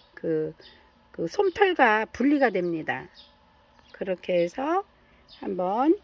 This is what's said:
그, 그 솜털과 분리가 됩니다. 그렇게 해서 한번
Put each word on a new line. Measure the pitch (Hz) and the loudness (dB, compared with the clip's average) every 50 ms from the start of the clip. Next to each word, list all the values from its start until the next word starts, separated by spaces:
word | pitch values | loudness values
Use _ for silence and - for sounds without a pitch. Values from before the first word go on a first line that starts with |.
| - _ - | -20 _ -16
그, | - - 170 160 156 156 156 160 - - - - - _ _ _ _ _ _ | -8 -6 -4 -2 -2 -2 -4 -8 -14 -20 -20 -20 -20 _ _ _ _ _ _
그 | - - 170 165 | -10 -8 -8 -6
솜털과 | - - 415 381 - - 403 381 349 - 277 226 214 214 220 | -2 -2 -2 0 2 2 2 2 4 4 4 4 4 2 0
분리가 | - - - 233 285 302 285 262 226 | -4 -4 0 0 2 2 4 2 2
됩니다. | 196 185 175 175 165 160 151 - 123 131 143 - _ - - - _ _ _ _ _ _ _ _ _ _ _ _ | 2 0 -2 -2 -4 -4 -4 -6 -6 -8 -8 -14 _ -20 -20 -20 _ _ _ _ _ _ _ _ _ _ _ _
그렇게 | - - 185 196 185 - - - 180 175 | -12 -8 -6 -6 -6 -6 -4 0 0 2
해서 | 170 175 - - 269 302 339 381 403 _ _ _ _ _ _ _ _ - - - | 2 0 -2 -4 -4 -2 -2 -2 -4 _ _ _ _ _ _ _ _ -20 -18 -12
한번 | - - 196 180 180 180 202 233 269 311 370 415 | -8 -6 -4 -4 -2 -2 0 2 4 2 2 2